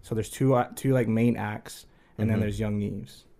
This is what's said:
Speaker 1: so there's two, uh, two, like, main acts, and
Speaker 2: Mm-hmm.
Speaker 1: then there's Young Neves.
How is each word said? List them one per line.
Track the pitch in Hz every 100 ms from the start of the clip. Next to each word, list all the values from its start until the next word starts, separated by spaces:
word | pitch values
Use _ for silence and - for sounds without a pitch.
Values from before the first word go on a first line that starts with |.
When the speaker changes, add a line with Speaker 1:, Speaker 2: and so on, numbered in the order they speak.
Speaker 1:
so | -
there's | 110 101
two, | - 131
uh, | 123 -
two, | - 135
like, | 127 113
main | 110 120 110
acts, | 104 107 - - - _ _ -
and | 110
Speaker 2:
Mm-hmm. |
Speaker 1:
then | 110
there's | 107 101
Young | 110 104
Neves. | 101 95 - - -